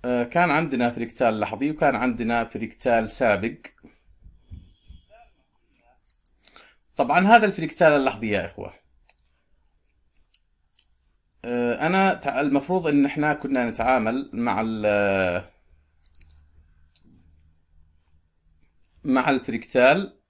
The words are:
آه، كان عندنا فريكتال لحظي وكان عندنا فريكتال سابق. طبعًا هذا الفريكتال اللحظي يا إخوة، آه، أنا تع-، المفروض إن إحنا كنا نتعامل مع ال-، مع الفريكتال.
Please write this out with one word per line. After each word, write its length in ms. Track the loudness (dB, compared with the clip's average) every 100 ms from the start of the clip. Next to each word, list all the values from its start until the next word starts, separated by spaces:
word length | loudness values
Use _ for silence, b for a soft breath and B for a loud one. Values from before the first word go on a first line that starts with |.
| -2
آه، 180 | -2
كان 280 | -2 0 2
عندنا 400 | 0 -2 -2 -2
فريكتال 480 | -2 -10 0 0 0
لحظي 320 | -6 -4 -6
وكان 240 | 0 0 0
عندنا 480 | -4 -4 -2 -2
فريكتال 680 | -4 -8 -10 -6 0 0 0
سابق. 440 | -2 0 0 -2 -8 -20 _ -20 _ _ _ -20 _ _ -20 -20 _ _ -20 _ -20 _ _ _ _ _ _ _ _ _ _ _ _ -20 b b b _ -6
طبعًا 240 | 0 2
هذا 260 | 6 6 6
الفريكتال 420 | -2 -8 4 4
اللحظي 420 | 6 0 -2 -4
يا 160 | -2 -4
إخوة، 280 | -12 -16 -16 _ _ _ _ _ _ _ _ _ _ _ _ _ _ _ _ _ _ _ -20 _ _ _ _ _ _ -6
آه، 420 | -2 -2 0 0
أنا 260 | 2 2
تع-، 260 | 0 -4 -2
المفروض 480 | 0 0 0 -2 2
إن 180 | 2 2
إحنا 280 | 0 -2
كنا 360 | -2 -2 -2 -2
نتعامل 600 | -2 0 2 0 -4 -6
مع 280 | -4 -2 -2 -2
ال-، 800 | -2 0 2 2 2 0 -2 -8 _ _ _ _ _ _ -20 -20 -20 _ _ _ _ _ _ _ _ _ _ _ _ _ _ _ _ _ _ _ _ _ _ _ _ _ _
مع 260 | 0 2 2
الفريكتال. 880 | -2 -4 -8 -2 4 4 4 -2 _ _